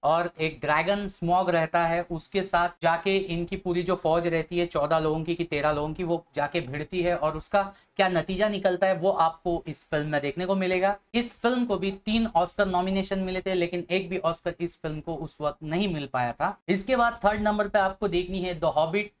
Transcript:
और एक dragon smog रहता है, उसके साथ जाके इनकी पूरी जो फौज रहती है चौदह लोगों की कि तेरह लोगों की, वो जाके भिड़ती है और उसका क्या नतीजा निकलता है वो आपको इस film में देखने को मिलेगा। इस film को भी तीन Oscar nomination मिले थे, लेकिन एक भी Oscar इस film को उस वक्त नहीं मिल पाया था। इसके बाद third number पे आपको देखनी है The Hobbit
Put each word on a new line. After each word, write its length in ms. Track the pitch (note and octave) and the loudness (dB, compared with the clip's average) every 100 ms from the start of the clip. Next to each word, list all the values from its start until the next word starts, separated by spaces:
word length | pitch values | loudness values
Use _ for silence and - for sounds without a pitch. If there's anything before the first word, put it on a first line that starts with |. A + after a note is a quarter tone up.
और 280 | C#3 E3 F3 - | 2 2 0 -2
एक 180 | D#3+ D3+ | -4 -4
dragon 460 | D3 D3+ E3+ G3+ G3 | 0 2 2 0 -2
smog 400 | - E3+ F3+ F3+ | -4 2 2 4
रहता 320 | E3+ D#3+ F3 E3 | 2 2 2 2
है, 160 | E3+ E3+ | 0 -2
उसके 320 | E3 - G3 | -6 -4 -2
साथ 400 | F#3+ F3 F3 - | 0 2 2 0
जाके 340 | E3 E3 G3 G3 F#3+ | 0 2 2 0 0
इनकी 300 | E3+ E3+ G3 | -4 -4 -4
पूरी 260 | F#3 F3 | -2 -2
जो 120 | F3 F3 | 0 0
फौज 300 | E3 E3 E3+ | 2 2 2
रहती 320 | E3 D#3+ F3 | 0 -2 -2
है 80 | F3 | 0
चौदह 320 | D#3 D3 D#3+ | 0 2 2
लोगों 240 | D#3 D#3 | 2 0
की 100 | D#3+ | -2
कि 100 | E3 | -4
तेरह 280 | E3 D3 D3 | -2 0 0
लोगों 200 | D3+ D3+ | 0 -2
की, 100 | D3+ | -4
वो 200 | F3 F3 - | -2 -2 -4
जाके 260 | - C#3+ F3 | -4 -2 -2
भिड़ती 420 | B2+ C#3+ D#3 F3+ | -4 -8 -6 -2
है 140 | F3 F3 | 0 0
और 200 | D3+ D#3 | 0 -2
उसका 260 | - G3+ G3 - _ - | 0 0 0 -6 _ 0
क्या 120 | F#3+ | 2
नतीजा 400 | F3 D#3 F#3 G#3+ | 2 -2 0 0
निकलता 380 | G3+ G3 F3+ F#3+ | 2 0 2 2
है 100 | F3+ | 2
वो 140 | F3+ | 2
आपको 500 | F#3 E3 - F3+ E3+ - | 4 2 2 -4 -4 -4
इस 160 | D3+ - | -12 -4
film 180 | D#3 D3+ | -4 0
में 120 | D3+ | -2
देखने 260 | C#3+ C#3 F#3 | -2 -4 0
को 100 | F#3+ | 0
मिलेगा। 400 | F#3 F#3 F#3+ G3+ _ | 2 2 2 0 _
इस 200 | A#3 A#3+ - | -2 -2 -2
film 280 | A#3 B3 A#3+ | 0 0 0
को 120 | F#3+ | 0
भी 120 | F#3+ | -2
तीन 380 | G3 - A3 A3+ E3+ | -4 -2 0 2 2
Oscar 300 | F3 - G3+ | 0 0 0
nomination 500 | F3+ F#3+ F#3+ F#3+ F#3+ | 2 0 0 0 -2
मिले 200 | F#3 F#3 | -2 -2
थे, 140 | F#3 | -2
लेकिन 320 | F#3 E3+ F3 E3+ | 0 0 -2 -2
एक 180 | F#3 F3+ | -2 -2
भी 80 | F#3 | -2
Oscar 340 | E3 E3 - E3+ | -2 -2 -6 -4
इस 180 | E3+ - | -8 -6
film 180 | D#3+ D#3 | -6 -6
को 140 | D3 D#3+ | -6 -8
उस 200 | D3 - | -8 -4
वक्त 220 | D3+ C#3+ | -4 -4
नहीं 280 | D#3 E3 G3+ | -4 0 0
मिल 140 | E3 C#3 | -2 -4
पाया 200 | B2+ B2 | -2 -2
था। 240 | A#2 E3+ G3+ - | -2 -4 -4 -2
इसके 280 | F#3+ G3+ B3+ | -2 0 2
बाद 240 | A#3 A#3 | 2 2
third 180 | G3 G#3 | 0 2
number 260 | G#3 G#3 G3+ | 0 0 0
पे 100 | G#3 | 2
आपको 280 | F#3+ F#3+ G3+ | 2 0 -2
देखनी 340 | F3 F3+ F#3+ | 0 -2 -4
है 180 | F#3 E3+ | -4 -2
The 120 | D#3+ | 0
Hobbit 400 | D3 D#3+ F#3+ G#3 _ | 2 2 0 -4 _